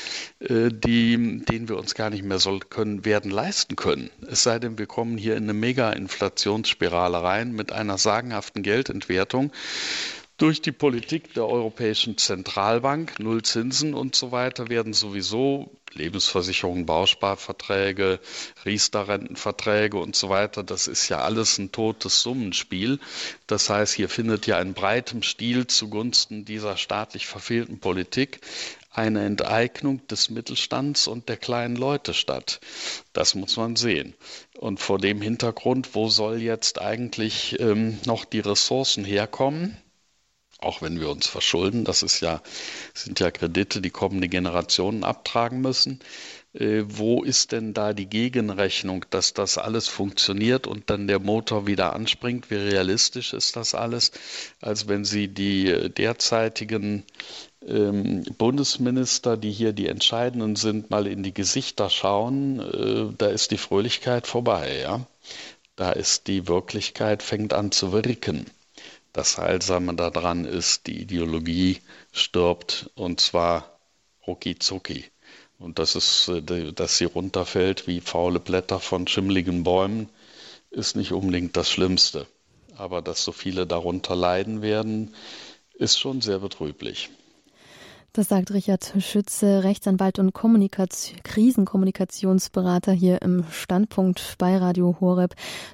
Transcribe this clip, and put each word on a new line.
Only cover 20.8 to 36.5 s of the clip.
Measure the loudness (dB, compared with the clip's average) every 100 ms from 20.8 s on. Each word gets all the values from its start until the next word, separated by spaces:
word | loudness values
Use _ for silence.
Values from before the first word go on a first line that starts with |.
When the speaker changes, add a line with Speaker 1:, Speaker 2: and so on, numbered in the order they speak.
| -2
Speaker 1:
ist | -2 0
ja | 0
alles | 0 0 2 0
ein | -2
totes | -2 -2 -2 0 2
Summenspiel. | 2 -2 -2 -4 -4 -2 -2 -2 -6 -10 -10 -10 -4
Das | 0 2
heißt, | 2 2
hier | 2 -2
findet | 0 0 0 2
ja | 0
in | 0
breitem | 0 0 0 -2 -4
Stil | -4 -2 0 0 2
zugunsten | 0 0 -4 0 0 0 -4 -10
dieser | -6 -4 -4
staatlich | -2 -4 -4 -8 -10
verfehlten | -10 -2 -2 -2 -4
Politik | -2 0 0 -2 -2 -4 -14 -10 -10 -12 -10
eine | -2 0 2 0
Enteignung | -2 0 2 0 0 -2 -2 -4
des | -2 -2
Mittelstands | -2 -6 -4 -2 -2 0 0 0
und | -2 -6
der | -8
kleinen | -2 -2 -2 -2
Leute | 0 0 -2
statt. | -2 -2 -2 -4 -8 -10 -10 -8 -10 -6
Das | 0 0 0
muss | -2 -2
man | -2 0
sehen. | 0 0 -2 -12 -18 -18 -18 -10
Und | -8 -6
vor | 0 0
dem | 2 0
Hintergrund, | -2 -2 -2 -2 0 0 0 -2
wo | 0
soll | 0 0 -2
jetzt | -2